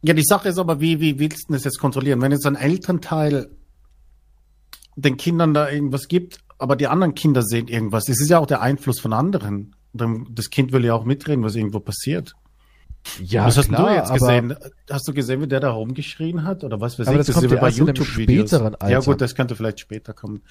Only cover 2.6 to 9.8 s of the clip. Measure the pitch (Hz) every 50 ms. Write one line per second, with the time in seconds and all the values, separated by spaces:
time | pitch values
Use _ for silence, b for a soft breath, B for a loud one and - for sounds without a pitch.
2.6 | 135 143 170 190 185 - 180 170 175 - 170 156 156 151 143 139 120 - - -
3.6 | - _ _ _ _ _ _ _ _ - _ _ _ _ _ _ _ _ _ _
4.6 | _ _ - - _ _ _ - 135 147 127 127 - 170 170 165 170 160 151 147
5.6 | 151 143 143 147 143 139 127 139 - - 175 180 175 175 - - _ _ _ _
6.6 | - 123 135 123 143 127 131 175 190 165 139 - - 160 143 127 120 101 113 117
7.6 | 117 120 117 117 110 107 101 113 104 - 131 110 143 147 175 170 156 135 147 117
8.6 | 95 123 139 139 - 139 120 - - 113 110 110 135 180 202 185 101 104 104 101
9.6 | 101 104 _ _